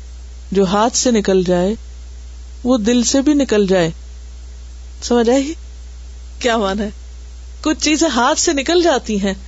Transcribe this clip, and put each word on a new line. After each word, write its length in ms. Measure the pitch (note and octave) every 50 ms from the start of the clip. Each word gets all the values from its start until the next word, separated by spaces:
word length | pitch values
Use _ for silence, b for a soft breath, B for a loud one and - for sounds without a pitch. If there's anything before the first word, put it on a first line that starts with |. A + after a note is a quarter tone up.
| - - - - - - - - - -
جو 140 | - F#3+ G3
ہاتھ 300 | F3 G3 G3+ A3 B3+ -
سے 140 | - - C4
نکل 340 | A#3 G#3+ G3 - F#3+ F#3+ F3+
جائے، 300 | F3+ F3+ F3 F3+ G3 A3+ A3 - - - - - - - - - - - - - - - - -
وہ 120 | A#3+ B3+ B3
دل 240 | G3+ A3+ B3 B3
سے 200 | A3+ - - C#4
بھی 120 | B3+ D4+ D4+
نکل 320 | C#4+ C4+ A#3+ A3 G#3+ G3+
جائے۔ 240 | F3+ F#3+ F#3 E3+ D#3+ - - - - - - - - - - - - - - - - - - - - - -
سمجھ 280 | - - A#3+ A#3+ A#3 A3+
آئی 240 | B3 C#4 C4+ D4 E4 - - - - - - - - - - - - - - - - -
کیا 180 | - B3 A3+
معنی 260 | A#3 G#3 F#3+ F#3+ G#3
ہے؟ 80 | G#3 G#3+ - - - - - - - - - - - - - -
کچھ 160 | - D4+ - -
چیزیں 300 | - D4 D#4 C#4 E4 D#4+
ہاتھ 300 | A#3 A#3+ A#3 C4+ D#4+ -
سے 140 | - F4+
نکل 300 | D#4 C#4 C4 D4+ E4+ F4+
جاتی 380 | E4 F4 C#4 A#3+ - - G#3+ G3
ہیں 140 | G3 G3 F#3+ - -